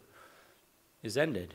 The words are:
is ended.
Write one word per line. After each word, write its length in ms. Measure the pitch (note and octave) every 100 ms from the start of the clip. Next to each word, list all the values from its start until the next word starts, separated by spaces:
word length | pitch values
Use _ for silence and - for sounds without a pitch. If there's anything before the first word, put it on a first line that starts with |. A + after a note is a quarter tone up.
| - - - - - - - _ _ _
is 160 | A2 A2+
ended. 360 | D#3+ G2+ F2